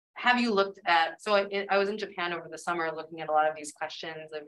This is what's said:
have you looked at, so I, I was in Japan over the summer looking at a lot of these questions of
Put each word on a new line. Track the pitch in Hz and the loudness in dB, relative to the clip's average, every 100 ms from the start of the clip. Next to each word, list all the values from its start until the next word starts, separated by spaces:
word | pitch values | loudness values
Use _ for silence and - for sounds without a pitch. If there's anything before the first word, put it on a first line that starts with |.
| _ - | _ 0
have | 240 247 | 2 4
you | 240 | 4
looked | 196 196 - | 2 2 0
at, | 185 170 - - | 2 4 4 -2
so | 214 | 2
I, | 202 202 196 196 | 2 2 -2 0
I | 196 | 0
was | 196 | 0
in | 214 | -2
Japan | 196 - 175 | -8 -6 -4
over | 170 165 | -4 -8
the | 160 | -10
summer | - 170 165 | -4 -2 -2
looking | 156 160 165 | -6 -10 -10
at | 156 | 0
a | |
lot | 151 156 | 4 4
of | 156 | 0
these | 147 | -8
questions | - 156 - 165 156 156 | -10 -10 -8 -10 -10 -10
of | 151 | -12